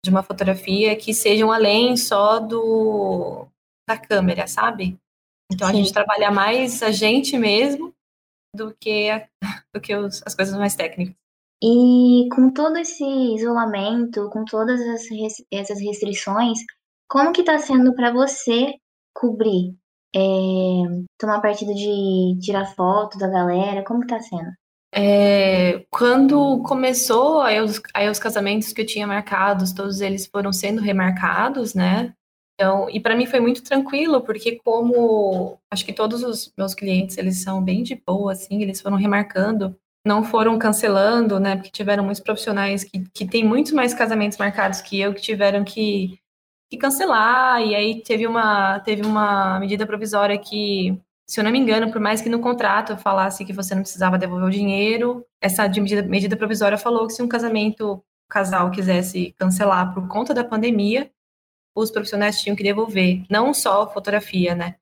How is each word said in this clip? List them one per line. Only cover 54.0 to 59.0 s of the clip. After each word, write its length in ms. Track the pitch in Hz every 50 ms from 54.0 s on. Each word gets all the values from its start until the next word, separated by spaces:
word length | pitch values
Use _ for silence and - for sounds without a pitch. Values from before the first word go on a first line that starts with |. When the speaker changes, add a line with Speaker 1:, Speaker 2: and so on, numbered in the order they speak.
| 190 185 185
Speaker 1:
devolver 300 | 185 185 180 180 180 185
o 40 | 185
dinheiro, 760 | 190 202 202 196 196 196 208 214 226 226 240 240 247 240 - _ _ _
essa 260 | - 196 185 - 214
de 140 | 196 190 208
medida, 220 | 202 196 208 208 202
medida 340 | 180 185 202 190 190 208
provisória 400 | - 220 214 220 202 214 202 208
falou 300 | 208 - 240 240 226 220
que 60 | 226 -
se 80 | - 247
um 40 |
casamento, 640 | 240 240 233 233 233 220 214 214 214 214 _ 220 208 196
o 80 | 190 _ _ _ _ _ _
casal 420 | - 208 190 185 190 185 180 180
quisesse 600 | 185 202 190 185 185 175